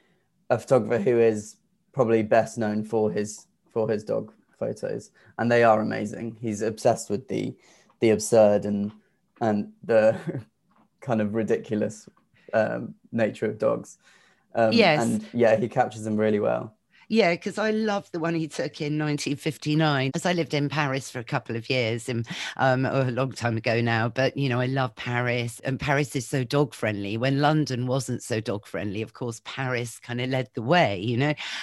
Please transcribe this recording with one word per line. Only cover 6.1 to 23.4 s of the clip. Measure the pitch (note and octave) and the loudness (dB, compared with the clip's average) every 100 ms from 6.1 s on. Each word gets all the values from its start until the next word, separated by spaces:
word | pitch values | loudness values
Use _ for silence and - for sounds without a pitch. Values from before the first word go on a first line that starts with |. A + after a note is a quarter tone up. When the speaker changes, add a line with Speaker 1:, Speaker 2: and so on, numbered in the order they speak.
| - A#2 A2 | -6 -10 -8
Speaker 1:
He's | A#2 G#2 | -6 -4
obsessed | A2+ A2 B2 A2+ - | -4 0 0 0 -2
with | C3+ - | -6 -4
the, | A2 G#2+ - _ _ _ _ | -6 -6 -8 _ _ _ _
the | A#2 | 2
absurd | G#2 - A#2 G#2 G#2 G#2 | 4 4 6 8 6 0
and, | G#2 G2+ - _ _ _ _ | -2 -4 -8 _ _ _ _
and | A2+ G#2 G#2 - | -2 0 -2 -8
the | F2 A2+ A2 - D#3+ C3+ - _ _ | 0 4 4 2 -2 -8 -10 _ _
<laughs> | _ _ _ | _ _ _
kind | - A2 | -4 -2
of | G#2+ A2+ | 0 -2
ridiculous, | G#2+ A2 - G#2+ G#2+ - - _ _ _ - | 0 -2 -2 -2 -2 -6 -18 _ _ _ -4
um, | A2+ A2 A#2+ A2+ - _ | 0 0 -2 -8 -14 _
nature | A#2 A2 - A2 | -2 -2 -2 -4
of | A#2 | -2
dogs. | A2+ A2+ - - _ _ _ _ _ - | 0 -2 -4 -20 _ _ _ _ _ 0
Um, | A2+ | 4
Speaker 2:
Yes. | A#3 F#3+ D3+ | 6 4 4
Speaker 1:
and | A#2 A2 - | 2 -2 -4
yeah, | A#2+ A2+ A2 | 2 4 4
he | A#2 | 2
captures | C3 B2 A2 | 0 -2 -2
them | A2 G#2+ | -4 0
really | G#2+ G#2 | 2 2
well. | A2 A#2 A2+ - _ _ - | 0 -2 -4 -14 _ _ -2
Speaker 2:
Yeah, | A3 F3+ E3+ | 2 2 0
'cause | G#3 G#3 | -4 -4
I | G#3+ | -2
love | A3 A3 G3+ - | 0 -2 -4 -4
the | F3 | -4
one | E3 E3+ | -2 -2
he | D#3 | -4
took | - C#3+ - | -4 -6 -6
in | D3+ D3+ | -4 -2
nineteen | D3+ D3 - C#3+ | -2 -2 -2 -4
fifty-nine. | D#3+ - D3+ D3+ D#3+ C#3 C3 | -4 -4 -2 2 2 2 0
As | E3+ F#3 | -2 -2
I | |
lived | F3+ C#3+ | 0 0
in | D3 C#3+ | -2 0
Paris | C#3+ C#3+ C3+ - | 0 -2 -2 -6
for | B2+ | -10
a | |
couple | A2+ C#3 - A2+ | -6 -6 -4 -6
of | A2+ | -2
years, | C3 A2+ A#2 A#2+ | 0 0 -2 -4
in, | A#2 A2+ - - - | -6 -6 -8 -10 0
um, | C3+ B2+ C3 | 2 2 2
a | C3+ C3 | 0 0
long | A#2+ C3 | -2 -4
time | - | -2